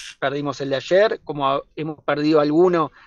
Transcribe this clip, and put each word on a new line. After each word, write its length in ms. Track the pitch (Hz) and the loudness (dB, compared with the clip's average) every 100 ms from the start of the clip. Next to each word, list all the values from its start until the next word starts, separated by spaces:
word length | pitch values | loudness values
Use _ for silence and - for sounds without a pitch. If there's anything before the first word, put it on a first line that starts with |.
| - - | -20 -8
perdimos 420 | 139 143 143 131 | -6 -4 -6 -6
el 100 | 139 | -4
de 60 | 131 | -4
ayer, 440 | - 185 220 - | 2 2 2 0
como 260 | - 147 135 | -8 -4 -2
a-, 140 | 139 - - | -2 -6 -10
hemos 260 | 156 151 | -10 -6
perdido 360 | - 147 151 156 | -4 0 2 2
alguno 520 | 147 156 180 170 147 - | 4 4 4 2 -2 -8